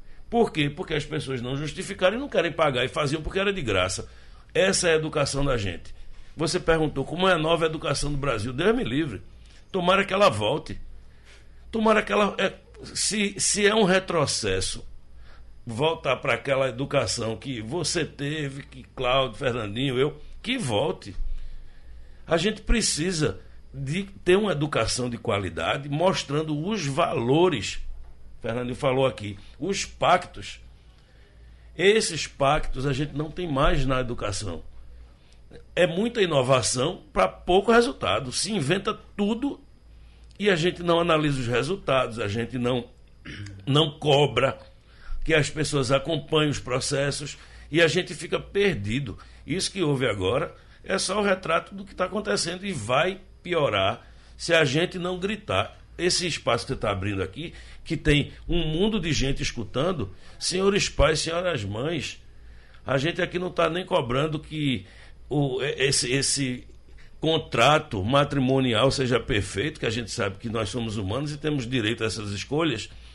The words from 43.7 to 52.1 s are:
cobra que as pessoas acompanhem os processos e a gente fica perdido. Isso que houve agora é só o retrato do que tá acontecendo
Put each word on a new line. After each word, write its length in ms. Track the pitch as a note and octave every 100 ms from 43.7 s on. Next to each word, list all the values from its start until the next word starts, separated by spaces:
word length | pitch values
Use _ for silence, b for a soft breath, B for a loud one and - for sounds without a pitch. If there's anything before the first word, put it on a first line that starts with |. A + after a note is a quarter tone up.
| C#3+ D#3 -
cobra 580 | D3+ C#3 C#3 A#2+ B2+ - B B B B B B
que 100 | -
as 160 | D#3 C#3+
pessoas 420 | D#3 C#3+ C#3+ A#2+
acompanhem 580 | C3+ D3+ D#3 C#3+ D#3 D3+
os 100 | G2+
processos 800 | - B2+ - C#3 C#3+ - D3 - B B B
e 120 | D#3
a 60 | E3
gente 260 | F3+ -
fica 260 | E3 D#3+ E3
perdido. 800 | - G3+ G3+ G#2 G2+ C3 A#2 - B B -
Isso 260 | F3+ -
que 120 | G3
houve 240 | D3+ C3+ B2+
agora 480 | G2+ F#2 C3+ - - b b
é 140 | - F#3+
só 220 | - G#3
o 40 |
retrato 520 | G3+ F#3+ D#3+ E3+ - G3
do 80 |
que 120 | G3 -
tá 100 |
acontecendo 600 | F#3